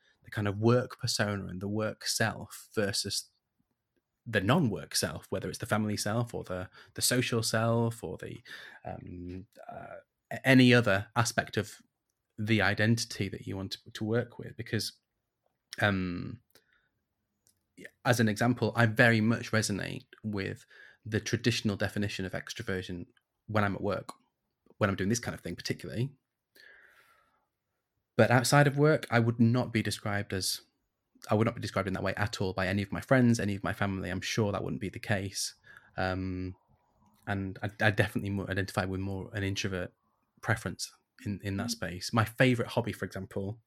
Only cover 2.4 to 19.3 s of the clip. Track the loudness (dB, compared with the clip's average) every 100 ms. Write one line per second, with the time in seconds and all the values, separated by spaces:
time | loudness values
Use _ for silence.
2.4 | -10 -16 -6 -2 0 -2 -4 -4 -6 _
3.4 | _ _ _ _ _ _ _ _ -4 0
4.4 | 4 4 2 0 -4 -4 -4 -6 -8 -6
5.4 | -6 -8 -2 -2 0 -2 -2 -2 -2 -6
6.4 | -8 -8 -8 -14 -18 -4 0 2 2 0
7.4 | 0 0 2 2 0 -2 -8 -8 -12 -14
8.4 | -16 -18 -18 -16 -12 -12 -12 -12 -10 -12
9.4 | -14 -18 -16 -14 -14 -16 -20 _ _ -2
10.4 | 6 8 10 8 6 2 0 -2 0 0
11.4 | 0 -2 -4 -8 _ _ _ _ _ -8
12.4 | 2 4 4 4 4 4 0 -4 -6 -6
13.4 | -8 -8 -8 -10 -14 -8 -2 -2 -2 -8
14.4 | -14 -14 -6 -4 -4 -8 _ _ _ _
15.4 | _ _ _ 0 2 2 0 -4 -8 -12
16.4 | _ _ _ _ _ _ _ _ _ _
17.4 | _ _ _ -20 -20 _ 0 4 4 4
18.4 | 2 2 0 4 4 6 6 6 4